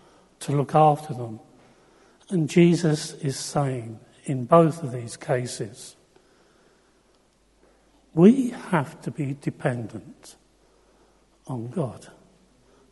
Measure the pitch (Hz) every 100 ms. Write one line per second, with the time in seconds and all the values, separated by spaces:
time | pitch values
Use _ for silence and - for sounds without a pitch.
0 | _ _ _ _ - 143 131 151 156 147
1 | - 117 117 110 - - - _ _ _
2 | _ _ - 180 151 180 170 165 165 156
3 | - - 147 131 - 151 139 131 113 110
4 | - - - 131 120 170 165 - 135 120
5 | 117 - - 127 123 - 110 - - -
6 | _ _ _ _ _ _ _ _ _ _
7 | _ _ _ _ _ _ _ _ _ _
8 | _ 160 185 277 240 - - 165 135 -
9 | - 120 139 139 - - 143 120 107 104
10 | - - - - _ _ _ _ _ _
11 | _ _ _ _ - 127 117 180 127 95
12 | - - _ _ _ _ _ _ _